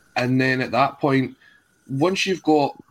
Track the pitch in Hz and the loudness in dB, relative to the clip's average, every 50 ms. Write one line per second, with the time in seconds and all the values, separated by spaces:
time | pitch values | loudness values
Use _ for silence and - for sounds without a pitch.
0 | _ _ - 123 123 123 131 131 131 131 131 127 127 - 110 120 139 135 - - | _ _ -6 -4 -2 0 0 2 2 0 0 -2 -4 -2 0 0 0 0 0 -2
1 | - 143 135 135 131 - - _ _ - _ _ _ _ _ _ _ - 131 135 | 0 0 2 2 0 -2 -6 _ _ -20 _ _ _ _ _ _ _ -8 -4 0
2 | 151 185 190 - - 196 185 156 - 156 156 151 139 139 - - - _ | 0 0 0 -2 -2 -4 -4 -4 0 2 2 2 2 0 -4 -10 -20 _